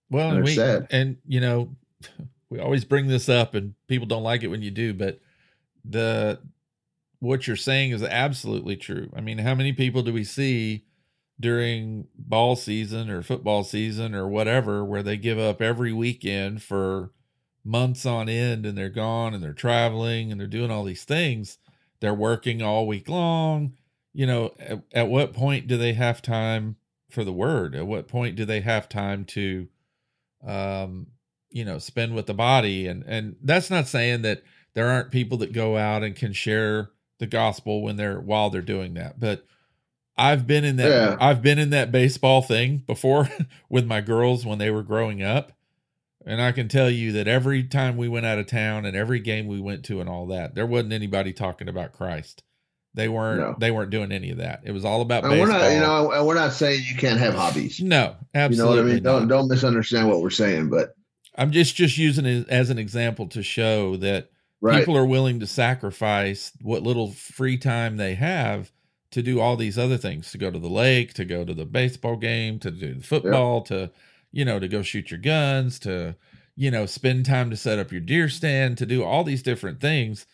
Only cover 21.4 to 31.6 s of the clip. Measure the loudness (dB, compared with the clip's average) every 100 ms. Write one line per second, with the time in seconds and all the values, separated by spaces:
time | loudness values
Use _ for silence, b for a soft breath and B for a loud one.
21.4 | -8 -14 _ _ _ _ -2 0 0 0
22.4 | -2 -2 0 0 0 -4 -4 -2 0 2
23.4 | 0 0 -2 -6 _ _ _ -2 0 0
24.4 | -2 -6 -10 -12 -4 0 2 2 2 0
25.4 | 0 0 0 0 0 2 0 0 -2 -2
26.4 | 0 -2 -4 -10 _ _ _ -6 -4 -2
27.4 | 0 0 -2 -4 -6 -6 -4 -4 -2 -2
28.4 | -2 -2 0 0 -2 -4 -4 -4 -6 -4
29.4 | -4 -4 -8 _ _ _ _ _ _ _
30.4 | -8 -6 -4 -4 -6 -10 -14 _ _ _
31.4 | _ -8